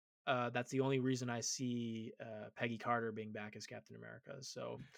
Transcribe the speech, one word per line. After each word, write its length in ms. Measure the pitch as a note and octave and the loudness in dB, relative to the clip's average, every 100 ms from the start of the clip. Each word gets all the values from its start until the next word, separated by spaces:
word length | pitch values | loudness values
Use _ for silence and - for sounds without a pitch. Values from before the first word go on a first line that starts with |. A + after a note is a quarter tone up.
| _ _ - | _ _ 2
uh, 220 | B2+ B2 | 2 4
that's 220 | B2 B2 | 2 2
the 100 | C3 | 4
only 180 | C3+ C3+ | 6 6
reason 300 | B2+ B2+ B2 | 6 4 2
I 120 | A#2 | 0
see, 720 | - - B2+ A#2+ A#2 A2+ A2 - | 0 0 0 0 0 -2 -6 -8
uh, 300 | A#2 G#2+ A2 - | -8 -8 -8 -2
Peggy 220 | A#2+ A2+ | 0 0
Carter 340 | A#2+ A#2 A2+ | 2 2 2
being 200 | A2 G#2+ | -2 -4
back 240 | G#2+ G#2+ A2 | -4 -6 -8
as 100 | - | -10
Captain 280 | A2+ - A2+ | -10 -12 -12
America, 460 | A2+ A#2 - C#3 | -12 -12 -12 -10
so 400 | C3 C3 A#2+ B2 C3 | -8 -6 -6 -6 -10